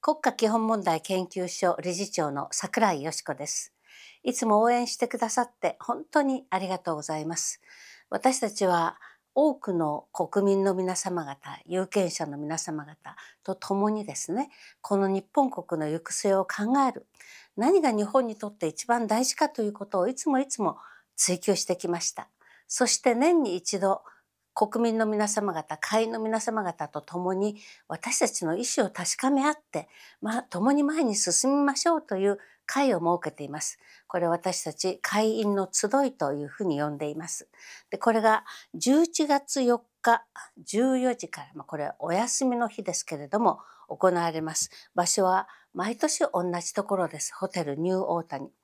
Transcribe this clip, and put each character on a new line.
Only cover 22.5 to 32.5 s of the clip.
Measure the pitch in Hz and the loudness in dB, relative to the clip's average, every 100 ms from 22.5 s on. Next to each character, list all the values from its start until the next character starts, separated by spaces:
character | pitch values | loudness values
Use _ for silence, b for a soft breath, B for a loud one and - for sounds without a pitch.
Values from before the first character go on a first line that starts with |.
| b b | b b
そ | - 247 | 0 2
し | - | 2
て | 262 233 | 2 4
年 | 294 339 | 4 4
に | 247 180 | 2 -2
一 | - 196 | -4 0
度、 | 190 196 B B B _ _ - | 0 0 B B B _ _ -2
国 | 214 226 | 0 2
民 | 233 226 | 2 2
の | 220 | 0
皆 | 214 208 | 2 0
様 | - 208 | 0 -2
方、 | 160 - 156 | -4 -6 -8
会 | - 214 226 | 0 0 0
員 | |
の | 226 | -2
皆 | 220 220 | -2 -2
様 | 220 220 | -2 -2
方 | 190 - 147 | -2 -4 -6
と | 151 | -8
共 | - 175 180 | -8 -4 -2
に、 | 190 208 208 B B B | 0 -2 -4 B B B
私 | 160 - 254 | -8 -4 0
た | - | 0
ち | - 170 | 0 -2
の | 175 | -2
意 | 247 - | -2 0
思 | 202 | -2
を | |
確 | - 175 - | -2 -6 -2
か | 262 | 0
め | 285 277 | 2 0
合 | |
っ | 294 _ | -2 _
て、 | 165 - B B B | -8 -8 B B B
ま | 208 226 | -4 -4
あ、 | |
共 | 254 180 220 | -4 -2 2
に | 285 | 4
前 | 285 220 | 2 2
に | 262 208 | 0 0
進 | - 175 254 | 0 2 2
み | 285 | 2
ま | 285 269 | 2 2
し | 339 | 0
ょ | 311 | 0
う | |
と | - 190 | 0 0
い | 196 | 0
う | 202 B | 0 B